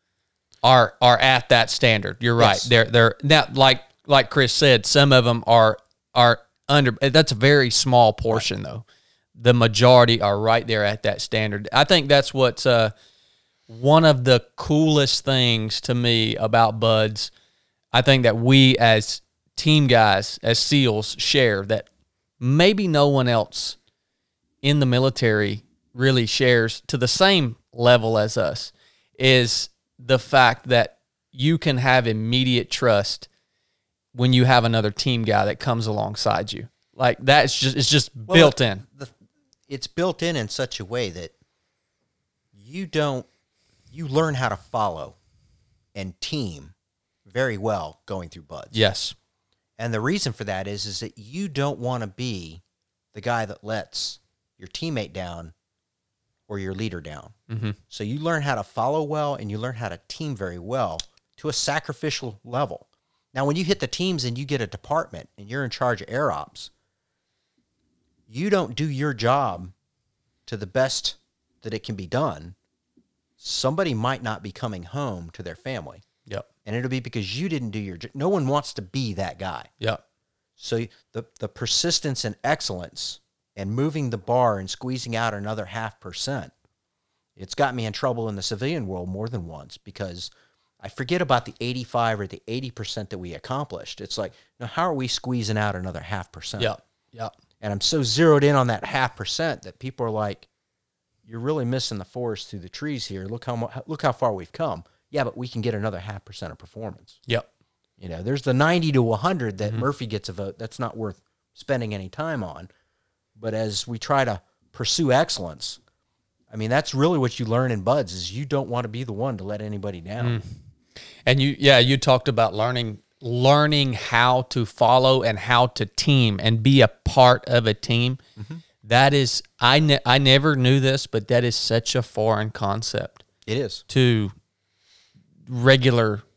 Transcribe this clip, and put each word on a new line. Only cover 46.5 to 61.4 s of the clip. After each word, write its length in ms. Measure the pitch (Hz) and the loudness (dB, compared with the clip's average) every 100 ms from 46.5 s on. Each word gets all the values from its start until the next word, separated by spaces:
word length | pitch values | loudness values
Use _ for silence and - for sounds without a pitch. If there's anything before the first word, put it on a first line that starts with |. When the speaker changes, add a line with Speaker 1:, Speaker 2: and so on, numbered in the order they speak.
| 76 73 _ _ _ _ _ _ | -10 -18 _ _ _ _ _ _
Speaker 2:
very 320 | 110 131 104 | -6 -4 -4
well 440 | 110 101 78 - - | -4 -4 -6 -14 -12
going 240 | 95 85 | -12 -12
through 140 | 87 | -18
Buds. 340 | 71 80 - 110 | -18 -18 -8 0
Speaker 1:
Yes. 360 | 104 95 - - _ _ _ _ _ - | 0 0 -8 -12 _ _ _ _ _ -10
Speaker 2:
And 140 | 117 | -6
the 80 | 113 | -4
reason 300 | 123 202 127 | -2 -4 -4
for 100 | 107 104 | -6 -8
that 220 | 95 98 | -8 -8
is, 180 | 101 104 | -10 -10
is 140 | 95 | -10
that 160 | 117 - | -12 -16
you 300 | 104 156 196 | -16 -12 -8
don't 320 | 139 143 139 | -6 -6 -4
wanna 280 | 120 127 107 | -6 -6 -8
be 540 | 92 127 98 82 82 _ _ _ _ _ | -10 -10 -8 -12 -18 _ _ _ _ _
the 80 | 107 | -12
guy 240 | 120 117 107 | -6 -4 -6
that 180 | - | -10
lets 560 | 104 110 - - - - _ _ _ _ | -10 -10 -10 -10 -10 -12 _ _ _ _
your 100 | 92 | -18
teammate 460 | - 165 131 101 | -12 -8 -8 -8
down 400 | 90 90 85 80 - _ _ _ _ _ _ _ _ - | -10 -12 -14 -18 -20 _ _ _ _ _ _ _ _ -12
or 120 | 104 | -10
your 140 | 95 | -8
leader 280 | 95 110 87 | -8 -8 -10
down. 320 | 78 73 - _ - | -14 -16 -20 _ -14
Speaker 1:
Mm-hmm. 220 | 113 107 101 _ | -8 -8 -8 _
Speaker 2:
So 160 | - | -12
you 160 | 104 143 | -8 -6
learn 220 | 165 165 | -4 -4
how 120 | 143 117 | -4 -6
to 80 | |
follow 380 | - - 120 156 | -6 -4 -2 -2
well 320 | 147 151 147 139 | -4 -4 -6 -6
and 140 | 104 | -8
you 80 | 107 | -8
learn 180 | 120 117 | -8 -8
how 140 | 110 | -10
to 100 | 85 - | -12 -16
team 280 | - 156 113 | -12 -10 -8
very 240 | 95 87 | -10 -10
well 400 | 90 127 104 80 - _ _ | -8 -6 -4 -6 -12 _ _
to 120 | _ | _